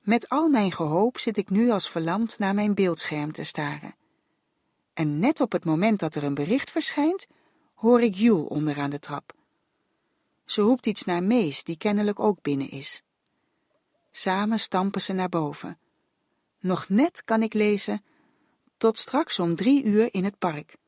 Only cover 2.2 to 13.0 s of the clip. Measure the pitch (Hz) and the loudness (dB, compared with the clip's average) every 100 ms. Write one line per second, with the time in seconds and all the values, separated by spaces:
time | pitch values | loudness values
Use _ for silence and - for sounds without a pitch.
2.2 | 226 - 196 202 208 196 190 165 - 151 | -2 -2 -2 0 0 2 2 0 -4 -4
3.2 | 147 151 151 - 147 147 - - _ _ | -6 -6 -6 -4 -6 -8 -14 -20 _ _
4.2 | _ _ _ _ _ _ _ - 156 147 | _ _ _ _ _ _ _ -4 -2 0
5.2 | 220 320 247 175 165 156 208 202 160 156 | 0 0 0 -2 -2 0 2 0 -2 -4
6.2 | 143 139 147 254 - - 302 - 294 370 | -4 -4 -2 -2 -2 -4 -4 0 0 0
7.2 | - _ _ _ _ _ 226 240 233 185 | -6 _ _ _ _ _ 4 4 4 2
8.2 | 233 196 147 151 151 143 143 143 - 143 | 4 4 0 -2 -2 -2 -4 -6 -8 -10
9.2 | _ - _ _ _ _ _ _ _ _ | _ -20 _ _ _ _ _ _ _ _
10.2 | _ _ _ - 208 254 - 202 - 175 | _ _ _ 0 2 4 0 -2 -2 -2
11.2 | 185 247 175 139 - 165 214 208 208 202 | 2 2 2 -2 -6 -4 -2 0 0 0
12.2 | 214 190 - 139 135 135 135 - | 0 0 -2 -2 -4 -8 -8 -8